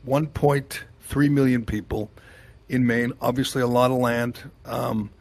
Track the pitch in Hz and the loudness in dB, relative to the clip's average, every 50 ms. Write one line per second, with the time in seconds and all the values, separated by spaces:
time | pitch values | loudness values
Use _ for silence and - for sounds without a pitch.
0 | - 123 131 147 156 147 - - 143 143 143 143 135 - - - - - - - | -6 -2 0 0 0 -2 -4 2 2 2 2 2 -2 -6 -12 -14 -14 -16 -20 -20
1 | - - - 135 147 147 143 139 135 131 127 120 110 - 110 104 - - 123 107 | -14 -6 0 2 2 4 4 4 4 4 2 0 -2 -4 -6 -6 -4 -4 -6 -6
2 | 104 - - - - - - - - - - - _ - - 127 127 120 117 120 | -6 -8 -12 -20 -20 -20 -20 -20 -20 -20 -20 -20 _ -4 -2 0 2 2 2 2
3 | 120 120 - - - 120 123 135 131 - - 135 123 120 120 123 123 127 131 127 | 0 -2 -4 -4 -4 -2 -2 -2 -2 -2 -2 -2 0 2 4 4 4 4 4 2
4 | 123 120 117 117 120 120 117 - - 147 - _ - - 117 123 123 120 113 110 | 2 0 0 0 -2 -4 -4 -8 -14 -18 -20 _ -12 -8 -6 -4 -4 -2 -2 -4
5 | 104 101 - - | -4 -6 -10 -20